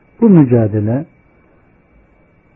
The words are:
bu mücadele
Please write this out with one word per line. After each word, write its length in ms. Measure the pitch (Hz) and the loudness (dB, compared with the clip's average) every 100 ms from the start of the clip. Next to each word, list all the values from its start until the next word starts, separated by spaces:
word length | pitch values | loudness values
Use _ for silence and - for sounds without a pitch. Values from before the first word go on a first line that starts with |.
| _ - | _ -4
bu 80 | 233 | 2
mücadele 760 | 175 131 120 107 107 104 127 170 _ _ _ _ _ _ _ _ _ _ _ _ _ _ | 2 2 0 -2 -4 -4 -6 -10 _ _ _ _ _ _ _ _ _ _ _ _ _ _